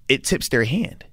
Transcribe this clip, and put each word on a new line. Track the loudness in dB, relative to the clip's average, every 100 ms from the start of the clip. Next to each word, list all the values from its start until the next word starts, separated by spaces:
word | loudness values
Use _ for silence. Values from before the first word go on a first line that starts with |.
| 0
it | 0
tips | 2 -2 2
their | 0
hand. | 2 0 -4 -8 -20